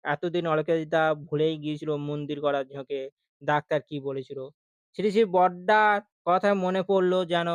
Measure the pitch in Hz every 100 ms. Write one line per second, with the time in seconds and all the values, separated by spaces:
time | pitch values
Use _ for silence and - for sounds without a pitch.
0 | 151 147 175 175 165 156 156 165 156 165
1 | 160 151 143 151 156 156 151 151 156 147
2 | 147 147 143 143 147 139 135 139 131 139
3 | 135 - _ _ 143 147 - 151 - 147
4 | 135 135 131 135 131 - _ _ _ -
5 | 208 202 220 180 180 180 185 214 214 202
6 | - _ - 185 202 202 180 190 185 190
7 | 185 180 180 170 170